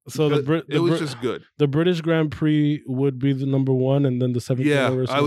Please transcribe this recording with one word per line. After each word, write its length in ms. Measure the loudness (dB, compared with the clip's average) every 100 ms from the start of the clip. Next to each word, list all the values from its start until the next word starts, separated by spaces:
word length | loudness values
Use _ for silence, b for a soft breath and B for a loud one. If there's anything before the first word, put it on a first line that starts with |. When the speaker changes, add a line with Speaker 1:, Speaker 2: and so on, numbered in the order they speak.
| -10
Speaker 1:
So 220 | -2 0
the 60 | 0
Speaker 2:
Because 100 | 0
Speaker 1:
Brit-, 200 | -2 -2
Speaker 2:
it 40 | 0
Speaker 1:
the 60 |
Speaker 2:
was 60 | 2
Speaker 1:
Brit-, 80 | 0
Speaker 2:
just 180 | -2 -4
good. 220 | -6 -6 -10 -2
Speaker 1:
the 100 | 0
British 320 | 2 0 0
Grand 300 | 0 0 0
Prix 500 | -2 0 2 2 -2 -4
would 300 | -2 -2 0
be 140 | 0
the 120 | 0 0
number 260 | 0 2
one, 320 | 0 2 2 2
and 160 | 0
then 100 | 0
the 80 | -2
seventieth 340 | -2 0 2
Speaker 2:
Yeah, 120 | 2 2
Speaker 1:
anniversary 280 | 0 -2
Speaker 2:
I 20 |
would 40 | 0